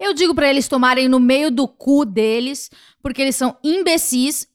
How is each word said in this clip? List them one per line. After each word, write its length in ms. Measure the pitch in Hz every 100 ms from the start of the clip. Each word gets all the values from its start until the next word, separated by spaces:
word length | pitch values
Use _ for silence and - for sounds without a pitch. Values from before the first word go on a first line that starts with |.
Eu 140 | 403
digo 200 | 302 339
pra 140 | 311 285
eles 200 | 277 -
tomarem 380 | 262 254 247 262
no 140 | 262
meio 300 | 247 262 311
do 180 | 240 269
cu 380 | - 262 285 254
deles, 640 | 196 220 226 254 277 - _ _ _
porque 180 | 277 254
eles 160 | 269 -
são 220 | 254 -
imbecis. 840 | 294 359 359 330 - 247 262 302 -